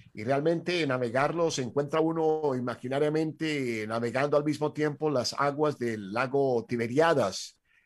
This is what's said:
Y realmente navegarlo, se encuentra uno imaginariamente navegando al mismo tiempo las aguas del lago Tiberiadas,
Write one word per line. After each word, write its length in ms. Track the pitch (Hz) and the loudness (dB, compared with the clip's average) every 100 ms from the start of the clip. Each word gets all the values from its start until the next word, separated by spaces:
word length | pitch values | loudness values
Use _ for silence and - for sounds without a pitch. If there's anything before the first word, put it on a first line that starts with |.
| - | -18
Y 100 | - | -8
realmente 640 | 110 139 160 170 170 175 143 | -2 0 2 0 0 0 0
navegarlo, 640 | 127 120 127 147 160 165 | 0 0 2 2 2 0
se 120 | 143 | 0
encuentra 380 | 120 143 147 160 | -2 -2 0 0
uno 540 | 160 165 156 156 147 | 0 2 0 2 0
imaginariamente 1300 | 127 123 113 127 135 151 156 156 147 160 147 127 113 107 | 0 -2 -6 -4 0 2 2 -2 -2 -2 -2 -2 -2 -2
navegando 500 | 113 117 127 147 147 | -2 -2 0 2 2
al 80 | |
mismo 280 | 147 143 151 | 2 0 -2
tiempo 380 | 143 151 139 156 | -2 -2 -2 0
las 220 | 131 117 | 0 0
aguas 440 | - 143 139 151 117 | 0 -2 2 0 0
del 340 | 120 107 98 | -4 -4 -4
lago 540 | 110 131 139 135 120 110 | -2 0 0 2 0 -2
Tiberiadas, 880 | 120 117 131 165 143 98 - - - _ _ | -2 0 4 4 4 2 -2 -12 -18 _ _